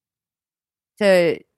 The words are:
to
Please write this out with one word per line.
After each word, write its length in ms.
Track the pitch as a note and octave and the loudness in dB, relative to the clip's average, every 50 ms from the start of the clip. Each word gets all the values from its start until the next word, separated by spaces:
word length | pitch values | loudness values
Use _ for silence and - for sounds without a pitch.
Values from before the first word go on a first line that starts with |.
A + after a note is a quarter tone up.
| _ _ _ _ _ _ _ _ _ _ _ _ _ _ _ _ _ _ _ - | _ _ _ _ _ _ _ _ _ _ _ _ _ _ _ _ _ _ _ -4
to 400 | G#3 G3 F#3 F3+ F3 E3 - - - _ _ | 0 0 2 2 0 -2 -4 -8 -12 _ _